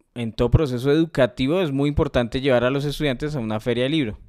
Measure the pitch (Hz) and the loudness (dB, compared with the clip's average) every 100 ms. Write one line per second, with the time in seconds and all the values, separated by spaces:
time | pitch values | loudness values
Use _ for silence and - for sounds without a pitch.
0 | _ 123 117 - 120 - 147 123 135 156 | _ -8 -8 -2 4 4 4 0 2 2
1 | 165 - 123 - 131 180 160 135 147 147 | 2 2 0 2 -2 0 0 0 0 0
2 | 143 127 117 135 139 120 123 139 143 139 | 0 0 -2 -2 2 2 2 0 -4 -2
3 | 147 120 151 147 110 110 123 120 131 156 | -4 -2 -4 -6 -4 -4 -2 -2 0 0
4 | 113 - | -2 -6